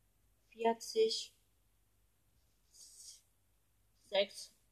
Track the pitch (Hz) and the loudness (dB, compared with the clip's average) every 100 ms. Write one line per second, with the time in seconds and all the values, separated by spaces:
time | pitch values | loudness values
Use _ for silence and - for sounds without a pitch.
0 | _ _ _ _ _ 220 226 233 - 220 | _ _ _ _ _ 0 2 2 0 2
1 | 220 - - _ _ _ _ _ _ _ | 2 2 -8 _ _ _ _ _ _ _
2 | _ _ _ _ _ _ _ - - - | _ _ _ _ _ _ _ -20 -20 -20
3 | - - _ _ _ _ _ _ _ _ | -20 -20 _ _ _ _ _ _ _ _
4 | - 196 202 - - _ _ | -2 0 0 -4 -18 _ _